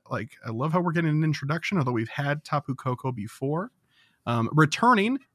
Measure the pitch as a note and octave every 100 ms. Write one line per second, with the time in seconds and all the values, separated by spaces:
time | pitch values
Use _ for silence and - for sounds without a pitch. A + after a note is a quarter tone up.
0 | - A#2+ G#2 - B2 A2+ D3 F3+ F3 E3
1 | E3 D3+ D#3+ C#3+ C#3 E3 - F#3+ B2+ A#2
2 | A#2 - C#3+ D3 - D3 - B2+ C3 B2
3 | C3 A#2+ G#2 - C3+ D#3 A3+ _ _ _
4 | _ _ - A#2+ A2+ D3+ D3+ - A#3 A#3
5 | G#3 C#4 _